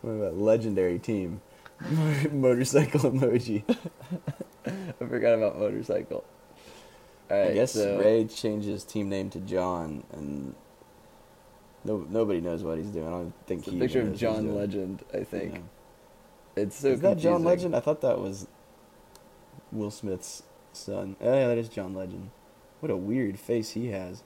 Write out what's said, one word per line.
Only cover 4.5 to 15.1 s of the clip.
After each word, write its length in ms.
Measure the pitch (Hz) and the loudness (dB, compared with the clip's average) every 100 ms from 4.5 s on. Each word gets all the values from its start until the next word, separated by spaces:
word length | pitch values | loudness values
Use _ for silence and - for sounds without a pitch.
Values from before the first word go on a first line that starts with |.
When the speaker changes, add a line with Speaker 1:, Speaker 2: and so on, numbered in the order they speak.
| - - | -10 -10
Speaker 2:
I 400 | 190 185 131 123 | -8 -10 -8 -4
forgot 280 | 123 113 | 2 4
about 240 | 113 104 - | 4 4 2
motorcycle. 680 | 104 107 120 - - - - - - - - - - - - - - | -2 -2 -2 -2 -2 -8 -10 -20 -20 -20 -20 -20 -20 -20 -20 -20 -2
All 80 | 101 | 2
right, 120 | 92 | 4
Speaker 1:
I 40 | |
guess 180 | 82 127 | 4 2
Speaker 2:
so 260 | 110 101 98 | 2 2 6
Speaker 1:
Ray 260 | 104 113 110 | 6 6 4
changed 400 | - 113 107 104 | -2 -2 -2 -4
his 180 | 98 | -6
team 240 | - 107 101 | -6 -4 -2
name 180 | 98 98 | -2 -4
to 100 | 92 | -6
John, 640 | 95 92 90 90 80 73 - | -2 0 0 0 -4 -8 -10
and 420 | - 73 71 69 - - - - - - - - - - - - - | -10 -8 -6 -8 -12 -20 -20 -20 -20 -20 -20 -20 -20 -20 -20 -20 -14
no, 220 | 107 107 76 | -4 -4 -2
nobody 320 | 107 110 90 | 0 2 2
knows 220 | 87 82 | 0 -4
what 160 | 80 80 | -4 -4
he's 80 | 101 | -4
doing. 180 | 87 80 | -6 -6
I 40 | |
don't 220 | 87 85 - - | -6 -8 -12 -8
think 140 | 90 | -6
Speaker 2:
It's 80 | - | -4
a 20 | |
Speaker 1:
he 60 | 90 | -2
Speaker 2:
picture 180 | 123 127 | 0 0
Speaker 1:
even 120 | 107 | -2
Speaker 2:
of 80 | 98 | -2
Speaker 1:
knows 20 | |
what 80 | 113 | 0
he's 60 | 110 | 0
Speaker 2:
John 80 | 107 | -2
Speaker 1:
doing. 100 | 104 | -2
Speaker 2:
Legend, 460 | 104 98 92 98 - | -2 -2 -6 -8 -6